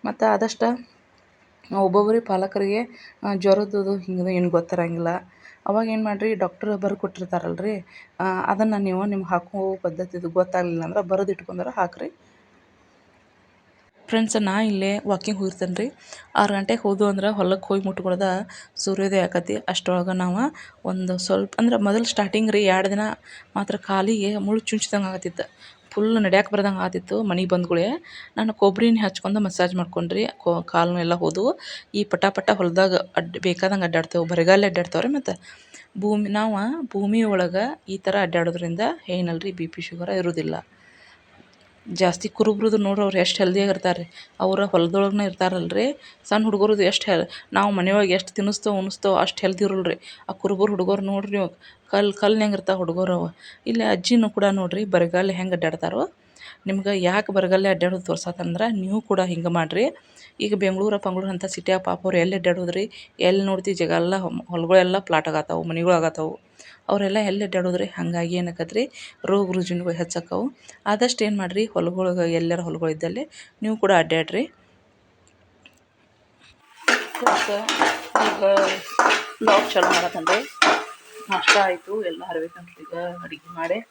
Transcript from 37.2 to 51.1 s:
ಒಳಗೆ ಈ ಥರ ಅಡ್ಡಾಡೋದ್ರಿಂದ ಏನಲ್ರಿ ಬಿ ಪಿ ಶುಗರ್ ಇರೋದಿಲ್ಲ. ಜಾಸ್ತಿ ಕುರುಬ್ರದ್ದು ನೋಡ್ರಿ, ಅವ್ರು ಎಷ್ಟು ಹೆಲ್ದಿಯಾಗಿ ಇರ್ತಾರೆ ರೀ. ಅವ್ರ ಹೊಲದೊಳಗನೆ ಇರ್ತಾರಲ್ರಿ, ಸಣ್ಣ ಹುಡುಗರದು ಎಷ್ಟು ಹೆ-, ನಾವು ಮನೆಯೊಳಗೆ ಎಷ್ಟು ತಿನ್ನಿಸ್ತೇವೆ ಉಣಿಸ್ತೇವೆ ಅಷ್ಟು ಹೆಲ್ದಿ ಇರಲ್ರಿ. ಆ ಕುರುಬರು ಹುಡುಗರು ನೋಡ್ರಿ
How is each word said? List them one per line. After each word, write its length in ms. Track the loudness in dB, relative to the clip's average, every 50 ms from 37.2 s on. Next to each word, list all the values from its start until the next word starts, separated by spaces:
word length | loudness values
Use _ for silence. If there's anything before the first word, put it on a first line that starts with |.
| 2
ಒಳಗೆ 580 | 2 2 2 2 2 0 -2 -2 -2 -4 -10 _ -10
ಈ 80 | -10 -4
ಥರ 180 | _ 0 0 2
ಅಡ್ಡಾಡೋದ್ರಿಂದ 580 | 0 2 2 0 0 0 -2 -4 -4 -6 -4 -2 -2 -2 -2 -4 -6 -6
ಏನಲ್ರಿ 420 | -4 -2 -2 -2 -2 -4 -6 -8
ಬಿ 160 | -6 -6 -8 -8
ಪಿ 140 | -8 -12
ಶುಗರ್ 280 | -12 -12 -10 -10 -6 -4
ಇರೋದಿಲ್ಲ. 460 | -2 -2 0 -2 -2 -2 -4 -4 -4 -6 -8 _ _ _ _ -20 _ -20 -20 -20 -20 _ _ _ _ -20 -20 _ _ _ _ _ _ _ _ -10 -2
ಜಾಸ್ತಿ 360 | 0 2 2 2 0 -6 -10
ಕುರುಬ್ರದ್ದು 480 | 0 2 2 2 2 2 2 2 2 2
ನೋಡ್ರಿ, 260 | 2 2 0 2 0
ಅವ್ರು 140 | 2 2 2
ಎಷ್ಟು 200 | 2 2 2 2
ಹೆಲ್ದಿಯಾಗಿ 340 | 2 2 2 2 2 2
ಇರ್ತಾರೆ 320 | 0 0 0 -2 -2 -2 -4
ರೀ. 60 | -14 -16 -20 -20 _ _ _
ಅವ್ರ 240 | 0 0 2 0 0
ಹೊಲದೊಳಗನೆ 600 | 2 2 2 2 2 2 2 2 2 2 0 -2
ಇರ್ತಾರಲ್ರಿ, 760 | -2 -2 0 -2 0 0 -2 -4 -2 0 0 0 0 -2 -6 -12 -20 -20 _ _
ಸಣ್ಣ 200 | -2 0 2 2
ಹುಡುಗರದು 380 | 2 2 2 4 4 4 4 4
ಎಷ್ಟು 280 | 2 2 0 0 2
ಹೆ-, 180 | 2 2 2 -2 -6 -18 -16 _ 0
ನಾವು 180 | 2 2 2
ಮನೆಯೊಳಗೆ 420 | 2 2 2 4 4 4 4 4 2
ಎಷ್ಟು 200 | 0 0 -4 -6
ತಿನ್ನಿಸ್ತೇವೆ 440 | -2 -2 -2 -2 -2 -2 -2 0 0
ಉಣಿಸ್ತೇವೆ 440 | -2 -4 -8 -2 2 2 4 4
ಅಷ್ಟು 200 | 4 2 0 -2
ಹೆಲ್ದಿ 220 | -2 -2 0 2 0
ಇರಲ್ರಿ. 320 | 0 0 0 0 -2 -2 -4 -6 -20 -20 -18 -12 -12
ಆ 20 |
ಕುರುಬರು 400 | -12 -4 -2 -2 0 2 2 0
ಹುಡುಗರು 300 | 2 0 0 0 0 0
ನೋಡ್ರಿ 300 | 0 -2